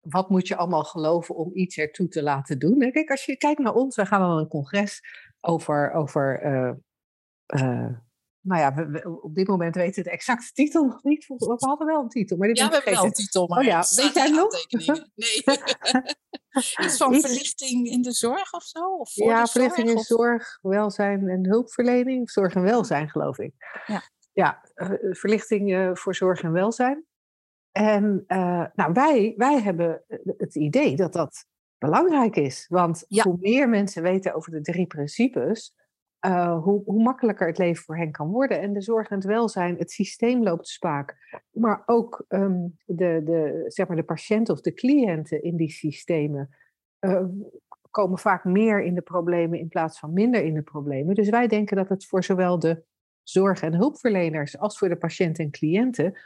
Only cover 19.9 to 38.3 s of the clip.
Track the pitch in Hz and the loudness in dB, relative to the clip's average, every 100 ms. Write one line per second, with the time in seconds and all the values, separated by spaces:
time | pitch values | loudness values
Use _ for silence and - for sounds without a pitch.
19.9 | 226 220 233 240 233 - - 190 196 214 | 2 2 2 4 2 -4 -10 -2 0 0
20.9 | 196 202 202 196 185 185 214 247 - 247 | 0 0 0 -2 0 2 2 0 0 2
21.9 | 247 247 262 233 - 190 185 185 233 214 | 4 2 -2 -2 0 2 2 2 2 2
22.9 | 147 151 151 147 139 127 - - - - | -2 -2 -4 -4 -6 -10 -12 -18 -16 -8
23.9 | 208 - _ _ - 160 - _ - 180 | -8 -8 _ _ 0 0 0 _ -10 -6
24.9 | 202 196 180 - 214 - 214 202 185 185 | -4 -4 -4 0 0 2 0 2 2 0
25.9 | 175 - 180 185 175 170 165 196 226 254 | -2 -4 0 0 0 0 0 0 2 0
26.9 | 285 320 _ _ _ _ _ _ - 214 | -2 -8 _ _ _ _ _ _ 0 4
27.9 | 208 208 190 196 185 180 175 165 - 160 | 4 4 0 0 0 0 0 -2 -2 0
28.9 | 170 294 277 208 226 247 285 208 170 170 | 4 4 4 2 2 2 2 2 0 0
29.9 | 160 _ - - - 196 - 151 233 294 | -2 _ -12 -8 -6 -6 -4 0 2 2
30.9 | 143 180 175 151 - - _ _ _ 139 | 2 -2 0 -4 -6 -20 _ _ _ 0
31.9 | 190 359 302 233 - 143 127 - 175 170 | 2 4 4 2 2 -2 -4 -2 2 2
32.9 | 165 - 196 208 175 190 247 277 220 196 | 0 -2 2 2 2 2 2 4 2 0
33.9 | 180 165 190 190 - 160 160 156 175 175 | -2 0 0 0 -6 -8 -10 -6 -2 -2
34.9 | 151 147 - 247 240 127 220 - _ _ | -4 -8 0 0 0 -2 -4 -6 _ _
35.9 | _ _ _ 185 180 175 170 165 202 202 | _ _ _ 0 0 2 0 2 0 0
36.9 | 202 226 262 233 202 170 165 180 165 - | 2 2 2 0 0 -2 0 0 0 -6
37.9 | 160 165 147 151 | -6 -6 -4 -4